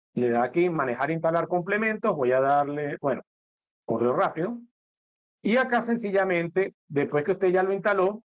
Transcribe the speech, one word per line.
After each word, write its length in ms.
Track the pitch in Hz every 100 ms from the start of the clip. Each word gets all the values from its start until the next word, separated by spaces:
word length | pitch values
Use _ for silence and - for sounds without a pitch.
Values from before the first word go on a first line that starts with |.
| _
le 160 | - 123
da 120 | 117
aquí 260 | 127 170 175
manejar, 440 | 156 131 120 143
instalar 340 | 165 165 170 165
complementos, 680 | 180 175 208 220 214 226 160
voy 160 | 123
a 80 | 127
darle, 560 | 135 143 143 147 147 -
bueno, 220 | 139 117 - _ _ _ _ _
correo 300 | - 113 120
rápido. 440 | 143 185 - 185 240 - _ _ _ _ _ _ _
Y 160 | 202 240
acá 240 | 240 240
sencillamente, 920 | 233 233 208 190 190 170 170 185 190 - _
después 360 | 143 139 147
que 80 | 147
usted 160 | 185 185
ya 140 | 180
lo 100 | 190
instaló, 500 | 196 208 202 185 214 -